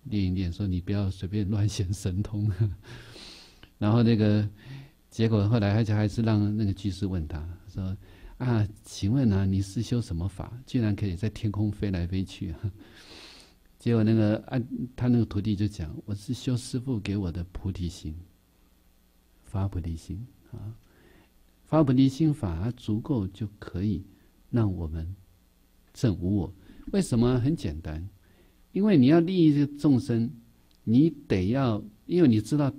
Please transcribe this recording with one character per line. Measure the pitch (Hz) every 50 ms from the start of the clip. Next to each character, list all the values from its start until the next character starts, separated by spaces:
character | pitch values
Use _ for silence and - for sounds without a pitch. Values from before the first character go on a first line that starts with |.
| _
念 | 127 110 101 98
一 | 92
念， | 90 95 95 85 85
说 | - 104 98
：“你 | 90 90
不 | 87 -
要 | 101 104 101 92
随 | - - -
便 | 87 101 107 104 90
乱 | 110 104 101
显 | 107 - - 95 87
神 | 104 - - 101 90 95
通。” | 101 - - 104 107 107 92 - 110 101 90 - - - - - - - - - - - -
<laughs> | - - - - _ - _ _ _
然 | 104 107
后 | 110 120 117
那 | 113 117
个， | 104 107 104 104 107 107 104 - - - 123 135 135 - - _ _ _ _
结 | - - 110
果 | 113 117 107 101 104
后 | 120 117
来 | 104 101 101
他 | 110 117
就 | 104 107
还 | 107 107
是 | 107 - 120
让 | 113 113 110 104 104 104 104
那 | 107 110
个 | 98 95
居 | - - 101
士 | 90 - 104
问 | 92 92 90 78
他 | 78 85 78 78 85 87 - -
说 | - - 98 95 92 92 - - - - - - - -
：“啊， | - 127 127 120 110 104 - - - -
请 | - - - 98 98
问 | 120 143 135 110
啊， | 98 95 98
你 | 95 95 95
是 | 98 98 - 120 107
修 | - 123 120
什 | 107 - 85
么 | 82 87
法， | 98 - - - - 117 127 -
居 | - - 127
然 | 113 107 101
可 | 101 107
以 | 101 87
在 | 87 - 107
天 | - - - 107
空 | 98 104 107 107
飞 | 101 - 107 101
来 | 92 87 87
飞 | 87 95 95 95
去 | - - - 98 92
啊？” | 80 - - 98 - - - - - - - - - - - - - - -
<laughs> | _ _ _ _ _ _
结 | _ - 120 117
果 | 110 107
那 | 107 113
个， | 113 107 104 107 - -
啊， | - 135 127 117 147 269 233 131 - -
他 | - 123
那 | 123 120 120
个 | 110
徒 | - - 104
弟 | 98 110 104
就 | 92 107
讲 | 101 - - 82 76 127 151 -
：“我 | - 104
是 | 101 - - 123
修 | - - 135 127
师 | 117 - - - 127
父 | 123 135 127 104
给 | 95 101 98
我 | 107 98 85
的 | 78 90 85 -
菩 | - - - 92
提 | 85 87 87 82
心， | - - - 78 78 85 85 _ _ _ _ _ _ _ _ _ _ _ _ _ _ _ _ _ _ _ _ _ _ _ _
发 | - - 98 95
菩 | 98 - 90
提 | 82 85 82
心 | 82 - - - 95 120 - _ _ _ _
啊， | - 98 98 107 117 - _ _ _ _ _ - - - _ _ _ _ _ _ _ _ _
发 | _ 151 156 156
菩 | 131
提 | 127 131 135
心 | 131 - - 165 156 143
法， | - - 92 82 80 92
它 | 110
足 | - - - - 107 110
够 | 113 - 143 117 95
就 | 92 - - 113 101 - -
可 | - - - 87 98
以 | 107 98 - - - - _ _ _ _ _ _ _
让 | - 123 110 101 92
我 | 87 85
们 | 78 80 82 82 87 98 - - _ _ _ _ _ _ _ _ _ _ _ _ _ _
证 | - - 117 90
无 | 82 90 92 104
我。” | 101 80 - - - - - - - - - -
为 | 196
什 | 180 - 131 113
么？ | 120 123 127 127
很 | 110 139 165
简 | - - 92 73 80
单， | - 80 78 78 90 101 - _ _ _ _ _ _ _ _ _ _ _
因 | - 185 202
为 | 214 202
你 | 147 123
要 | 131 160 170
利 | 165 175 190
益 | 180 160 156 143
这 | 143 143
个 | 139 -
众 | - - 151 135 117
生， | - - 120 113 113 120 - - _ _ _ _ _ _ _ _ _
你 | - 113 127 156 165
得 | - - - - 113 95 90
要， | 98 120 139 135 123 107 101 104 - - _ _
因 | - 165 180 170
为 |
你 | 135 113 107
知 | 107 - 151
道， | 147 147 135 -